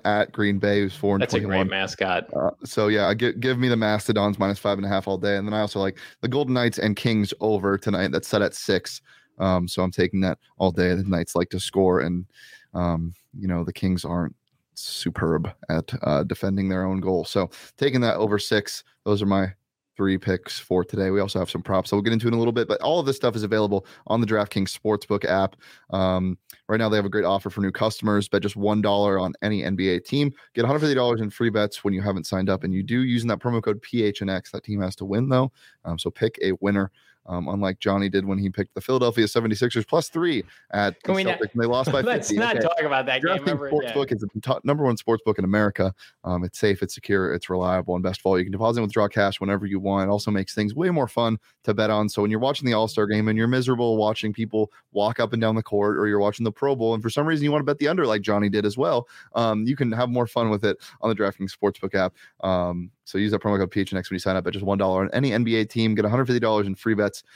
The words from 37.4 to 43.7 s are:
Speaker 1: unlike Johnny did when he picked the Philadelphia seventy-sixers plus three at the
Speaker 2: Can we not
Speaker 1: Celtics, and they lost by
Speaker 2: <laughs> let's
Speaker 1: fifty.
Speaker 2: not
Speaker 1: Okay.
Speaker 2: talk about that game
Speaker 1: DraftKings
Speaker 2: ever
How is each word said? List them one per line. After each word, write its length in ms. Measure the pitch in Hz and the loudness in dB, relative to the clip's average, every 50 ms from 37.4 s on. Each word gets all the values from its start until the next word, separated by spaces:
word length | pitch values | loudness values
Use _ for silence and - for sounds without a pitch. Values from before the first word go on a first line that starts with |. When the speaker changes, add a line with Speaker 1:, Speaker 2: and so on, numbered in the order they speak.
| 82 67 | -4 -4
Speaker 1:
unlike 320 | 95 101 101 95 92 - | -4 -2 -2 -2 -4 -2
Johnny 300 | - 104 98 98 98 98 | -2 0 0 2 0 2
did 160 | 95 98 95 | 0 0 0
when 120 | 98 98 98 | 0 -2 -2
he 120 | 98 95 | -2 -2
picked 240 | 92 - 95 - - | -2 -4 -6 -6 -6
the 80 | - | -12
Philadelphia 460 | - - 131 127 127 120 113 120 110 101 | -4 0 0 2 2 2 4 2 2 2
seventy-sixers 580 | - 117 113 110 107 101 131 123 - 120 107 | 2 0 0 0 0 0 0 0 0 0 -2
plus 240 | - - 165 - - | 2 0 0 0 0
three 340 | - 165 170 170 147 107 - - - - _ - | -2 -2 0 0 0 -2 -4 -6 -14 -20 _ -6
at 240 | - 104 101 98 - | -2 0 0 0 0
the 60 | _ - | _ -4
Speaker 2:
Can 100 | - 190 | -2 -2
we 80 | 190 190 | 0 0
not 160 | 185 175 - | -2 -2 -2
Speaker 1:
Celtics, 140 | 110 101 - | -4 -4 -2
and 80 | 120 | 0
they 60 | 117 117 | 0 2
lost 220 | 123 127 135 160 | 2 0 0 0
by 100 | 143 139 | 0 0
Speaker 2:
<laughs> 0 | |
let's 260 | 208 240 240 220 - - | 0 2 0 -2 -2 -2
Speaker 1:
fifty. 120 | - 208 | 0 0
Speaker 2:
not 180 | 233 233 220 - | 0 0 0 0
Speaker 1:
Okay. 60 | - | 0
Speaker 2:
talk 160 | 165 170 170 | 0 0 0
about 240 | 156 147 139 131 127 | -2 0 0 0 0
that 160 | 135 127 135 | 0 -2 0
game 160 | 143 170 185 180 | 0 0 0 0
Speaker 1:
DraftKings 100 | 139 147 | 0 -2
Speaker 2:
ever 240 | 147 143 143 139 | -2 -2 -2 0